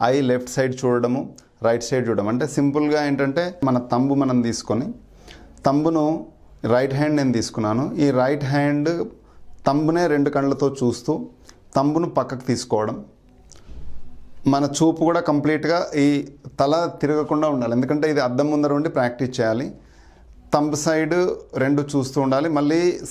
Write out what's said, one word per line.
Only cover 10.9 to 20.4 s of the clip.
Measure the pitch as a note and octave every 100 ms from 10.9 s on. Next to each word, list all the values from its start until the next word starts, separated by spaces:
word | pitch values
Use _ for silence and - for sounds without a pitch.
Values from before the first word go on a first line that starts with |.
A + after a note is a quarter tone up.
| A#2 - D#3 A#3+ - - - - -
తంబును | C#3 D#3 E3+
పక్కకు | B2 D#3 B2+
తీసుకోవడం. | - A#2+ - A2 G#2+ - - - - - - - - - - - - - - - -
మన | C#3
చూపు | C#3+ C#3+ D#3+ D#3+
కూడా | D#3+ E3+
కంప్లీట్గా | E3+ D3 C#3+ D#3 D3 E3+ - D3+
ఈ | C#3+ C#3+ C#3 - C#3 -
తల | C#3 D#3+ E3+ -
తిరగకుండా | D3 D3+ D3 D3+ D#3
ఉండాలి, | C3+ A#2
ఎందుకంటే | A#2 B2 D3+ D#3
ఇది | D3
అద్దం | B2+ B2 D3
ముందర | D3+ D3
ఉండి | C#3+ D#3
ప్రాక్టీస్ | D3+ B2 B2 B2+ B2+
చేయాలి. | A2+ A2+ D#3+ - - - - - - -